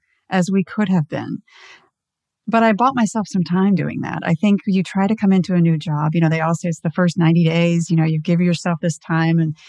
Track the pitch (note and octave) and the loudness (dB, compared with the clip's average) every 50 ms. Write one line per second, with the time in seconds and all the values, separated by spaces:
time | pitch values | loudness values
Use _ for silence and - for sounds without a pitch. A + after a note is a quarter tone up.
0 | _ _ _ _ _ - - F#3+ F3+ E3 F#3+ G3 F#3 - - - G#3+ F#3 F#3+ F3+ | _ _ _ _ _ -4 -2 -2 0 0 0 -2 -2 -2 -4 -4 -2 0 0 0
1 | D3 - - - A#2 - - - - _ _ - - - - - _ _ _ _ | 0 -2 -6 -8 -8 -8 -10 -12 -12 _ _ -20 -20 -20 -20 -20 _ _ _ _
2 | _ _ _ _ _ _ _ _ _ - G3+ A3+ A3+ A3+ G#3+ F#3+ A#3+ C4 C4+ B3+ | _ _ _ _ _ _ _ _ _ -2 0 2 4 2 2 2 2 0 2 0
3 | A3+ F#3+ - A3+ G3 - - G3 E3+ - F3 F#3 F#3+ G3+ G3 E3 D3 D3 - - | -2 -2 -2 -4 -6 -4 -2 -2 -2 0 0 2 2 2 2 2 0 -2 -6 -6
4 | - - - - - - E3+ - - G#3 G3+ F#3+ - G#3+ F#3 F#3+ F3 - - F#3+ | -8 -8 -8 -6 -2 -2 0 0 2 2 2 0 0 0 -2 0 -2 -2 -2 -2
5 | G3 G3 A3 A3 - G3 F#3+ F#3+ E3 - F#3 F3 E3+ E3 D#3+ D#3 D3+ - D3+ D3 | 0 0 0 0 2 2 2 2 2 2 2 2 2 2 2 0 -2 -4 -4 -2
6 | D3+ D#3 D#3+ F3 E3 D#3+ D#3+ D#3+ D#3+ D#3+ E3+ - - F3 E3 - - E3+ - - | -2 -2 0 2 2 2 2 0 0 -2 -2 -2 -4 -6 -6 -4 -6 -4 -2 0
7 | F3+ F3 - - E3+ D#3+ E3 E3 E3+ D#3+ D#3+ E3+ E3+ E3+ E3+ E3+ E3+ - F3 D#3+ | 0 0 0 2 2 2 4 4 2 2 2 2 2 2 0 0 0 0 0 0
8 | D#3+ D#3+ D#3+ D#3 D#3 - E3+ E3+ F3+ F3 F3 - - F#3 E3+ D#3+ - E3+ D#3+ - | 2 0 0 -2 -2 0 0 0 0 0 -2 -2 -2 -4 -4 -2 -2 -4 -4 -6
9 | - - E3+ D#3+ E3 E3 E3 E3 D#3+ D#3 D3+ - - | -6 -4 -2 0 0 2 2 2 0 0 -4 -8 -14